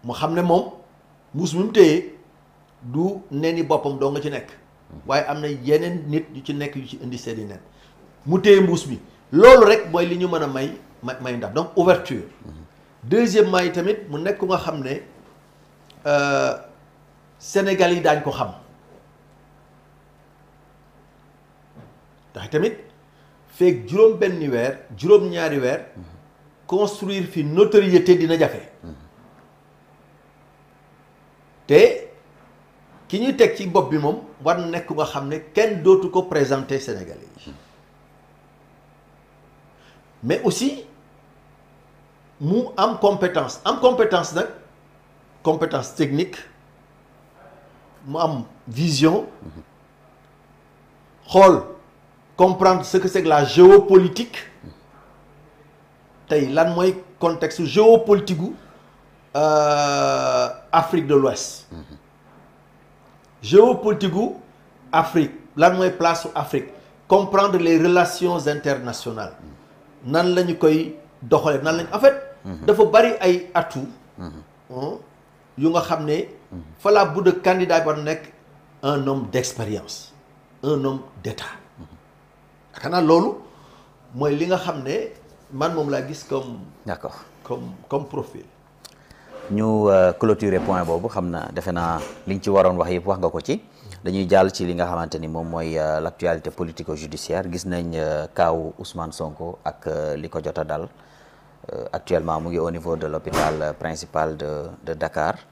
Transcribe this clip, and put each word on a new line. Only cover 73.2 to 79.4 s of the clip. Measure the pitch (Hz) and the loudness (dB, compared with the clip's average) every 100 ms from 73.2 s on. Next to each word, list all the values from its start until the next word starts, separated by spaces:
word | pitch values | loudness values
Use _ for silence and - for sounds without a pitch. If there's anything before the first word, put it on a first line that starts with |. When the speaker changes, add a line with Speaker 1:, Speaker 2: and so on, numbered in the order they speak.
| 185 180 - | 0 0 -2
Speaker 1:
atout, | 175 165 131 131 - - - | -4 -4 -10 -12 -16 -20 -16
Speaker 2:
Mhm. | 87 78 78 _ _ | -16 -16 -20 _ _
Speaker 1:
hein, | 127 143 226 - _ _ _ _ - | -10 -10 -12 -18 _ _ _ _ -4
yu | 156 | 0
nga | 170 | 0
xam | 170 156 151 | -2 -4 -2
ne, | 156 - - _ | -4 -6 -14 _
Speaker 2:
Mhm. | 90 - - | -18 -18 -4
Speaker 1:
fa | 202 | 2
la | 208 185 | 4 4
bu | 151 | 2
de | 180 | 2
candidat | 175 190 185 180 165 | 2 0 0 2 0
ba | 156 151 | 0 -4
nekk | 151 160 - _ _ - _ _ | -6 -8 -10 _ _ -20 _ _
un | 139 143 135 | -4 -2 -2
homme | 139 113 | -4 -4
d'expérience, | 127 | -4